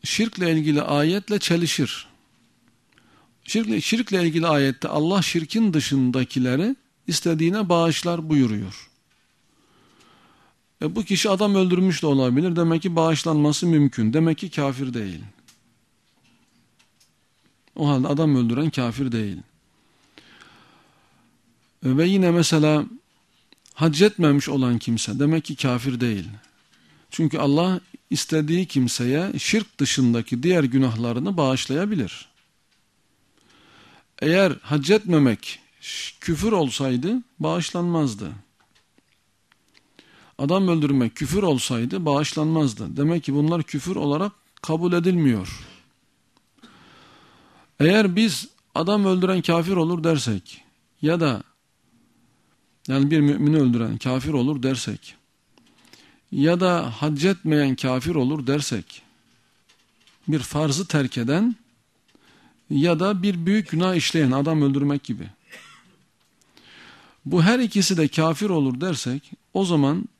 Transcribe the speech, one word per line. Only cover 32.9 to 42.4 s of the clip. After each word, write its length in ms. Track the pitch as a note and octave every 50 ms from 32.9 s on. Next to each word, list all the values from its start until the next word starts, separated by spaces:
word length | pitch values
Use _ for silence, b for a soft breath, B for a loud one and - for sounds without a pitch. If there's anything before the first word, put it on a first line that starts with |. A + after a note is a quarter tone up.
| _ _ _ _ _ _ _ _ b b b b b b b b b b b b b b b _ _ -
Eğer 360 | - D3 E3 F#3+ G3 F3+ C#3 -
hac 300 | - - C#3+ D3+ C3+ D3
etmemek 680 | G3+ A3 G#3 G3+ E3+ D#3 C#3+ B2+ G#2+ - - - - - _ _ _ _
ş-, 340 | - - - - - - - _
küfür 300 | - - E3+ D3 F#3 A3
olsaydı 680 | A3 F#3 D#3 C3 A2 - C#3 C3+ B2+ B2 C3 F3+ A#3 B3+ A#3+ _ _ -
bağışlanmazdı. 920 | D3+ D#3 D#3+ F3 D#3+ - - F3 F3 F3 E3+ E3 D3+ C3 G#2+ G2+ G#2+ D#2+ - G2+ - _ _ _ _ _ _ _ _ _ _ _ _ _ _ _ _ _ _ _ _ _ _ _ _ _ _ b b b b b b b b b b b b -
Adam 300 | C#3 C#3 F3 F#3+ G3 F3+
öldürmek 480 | E3+ D#3+ D3 C#3+ C#3+ C3+ B2 A2+ -
küfür 280 | - D3+ C3 D#3 G3 G3+
olsaydı 640 | F3 C#3+ B2 - - C3 A#2 A#2 A#2+ - F#3+ F3
bağışlanmazdı. 920 | D3+ C#3+ C#3+ D3+ - - D#3